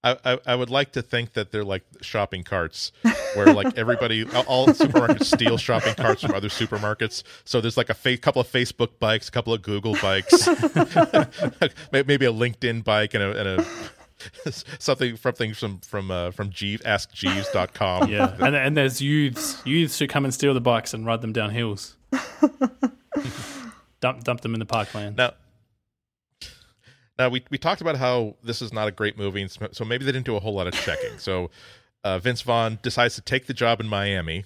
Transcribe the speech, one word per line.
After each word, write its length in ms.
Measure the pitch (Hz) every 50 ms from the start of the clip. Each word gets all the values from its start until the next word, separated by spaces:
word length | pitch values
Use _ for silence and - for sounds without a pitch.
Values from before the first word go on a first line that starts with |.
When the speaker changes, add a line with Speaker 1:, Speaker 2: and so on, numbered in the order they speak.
| -
Speaker 1:
I, 140 | 120 127 131 -
I, 160 | 127 123 131 -
I 100 | - 123
would 140 | 123 127 117
like 220 | 123 139 143 -
to 100 | - 127
think 320 | 120 _ - 120 117 117 _
that 180 | - 104 -
they're 120 | - 107 104
like 200 | 98 98 95 _ _ - -
shopping 420 | - - - 110 101 - - 92 85
carts, 480 | - 101 92 85 82 - - - - _ - - 226 - 587 - - -
where, 180 | 101 101 - 285
like, 200 | - 98 262 -
everybody, 480 | - 113 117 120 117 127 117 110 110 110 - -
all, 80 | 123 127
all 240 | - 131 127 131 311
supermarkets 680 | 277 - 320 240 127 320 120 120 - - 285 - -
steal 240 | - - - - -
shopping 380 | - - 120 110 - 113 107
carts 260 | - 123 117 110 -
from 140 | - - 101
other 120 | 98 101 104
supermarkets. 760 | - - 117 104 - 104 104 107 107 - 113 110 - - - - - - _
So 160 | - - 123
there's, 160 | 110 117 110
like, 140 | - 117 -
a 60 | -
fa-, 200 | - - 131 127 120
couple 220 | - 156 - 131
of 80 | 120 -
Facebook 520 | - 127 127 123 - - 120 110 _ _
bikes, 300 | - 107 110 107 - -
a 20 |
couple 200 | - 123 110 113
of 120 | 113 110 95
Google 320 | - 104 101 98 113 104 98 -
bikes, 420 | 98 95 98 95 - - 349 - 359
<laughs> 1400 | 339 - - 294 - 156 - - - - 330 - - - - - - - 160 135 - - - - - - - -
may-, 120 | - 135 139
maybe 240 | 131 143 135 131 123
a 40 |
LinkedIn 520 | 113 107 120 123 110 _ - 120 117 117 107
bike, 320 | - 107 107 107 104 -
and 80 | 110 101
a, 160 | 98 101 -
and 80 | 104 98 95 92 330 - - 339 - - - _ - _ _ _ - - _ - - 160
a 40 |
<laughs> 260 | - - - - - 135
something, 400 | - - 139 - 139 123 117 110
something 380 | - 127 120 - 120 110 107
from, 240 | - - 107 98 90
from, 320 | - - - 104 95 95
uh, 180 | 92 90 87 90
from 220 | 90 - 104 98
Jeeves, 320 | 92 - 104 101 101 113 -
Ask 260 | 113 104 98 - -
Jeeves 380 | - - - 92 95 98 95 -
dot 220 | - 98 90 92 -
com. 340 | - 110 95 92 90 - -
Speaker 2:
Yeah, 280 | 104 104 101 95 98 120
and, 160 | 135 139 143
and 220 | 143 131 139 151 151
there's 240 | 139 135 123 131
youths, 580 | 135 143 147 151 147 139 123 - - 101 - - -
youths 320 | 131 143 170 165 151 - -
who 80 | 151
come 180 | 135 - 147 139
and 80 | 135
steal 220 | 123 - - 143 135
the 80 | 127
bikes 320 | 117 123 120 113 107 - -
and 100 | 113 110 117
ride 140 | 113 113
them 120 | 120 110 107
down 160 | 117 107 107
hills. 460 | 104 120 117 113 101 98 - - - _ _ _
<laughs> 640 | - 262 - - - - - 294 - - 269 240 - - - 240 - _ _ _ - 285 285 131 107 - - - - - 254 233 - - _ _ _ _
Dump, 220 | - 131 127 123 117
dump 180 | 131 123 120
them 120 | - 113 113
in 60 | 113
the 60 | 110
parkland. 500 | 107 - 113 104 - - 107 104 101 107 123
Speaker 1:
Now, 140 | 123 123 - _ _ _ _ _ _ _ _ _ _ _ _ _ _ _ _ _ _ _ _ _ - - - _ _ _ _ _ _ - - _ _ _ _ -
now 120 | 127 127
we, 140 | 123 127 127 -
we 80 | 139 131
talked 240 | - 165 190 -
about 140 | 170 165 151
how 400 | 131 131 127 123 123 117 107 104 _ _
this 180 | 113 120 -
is 120 | 123 110 107
not 140 | 110 107 107
a 40 |
great 260 | 92 - 107 104 - -
movie, 240 | 101 98 95 101
and 80 | 98 92
so, 180 | - - 110 -
so 140 | - - 113
maybe 200 | 107 120 123 135
they 60 | 135
didn't 140 | 131 131 123
do 100 | 131 113
a 40 | 104
whole 140 | 95 110 104
lot 140 | 98 90 87
of 60 | 85
checking. 440 | - - - 82 - 101 98 85 80
So, 320 | - - 95 92 90 82 _ - - - - - _ _ _ _ _
uh, 160 | 104 95 92
Vince 220 | 92 123 123 117
Vaughn 360 | - 123 117 117 113 113 110 110 -
decides 320 | 123 - - 120 120 -
to 60 | -
take 260 | - - 131 135 - -
the 60 | 127
job 260 | - 123 117 117 110
in 80 | 110 107
Miami. 560 | 107 98 101 101 98 95 85 80 82 87 98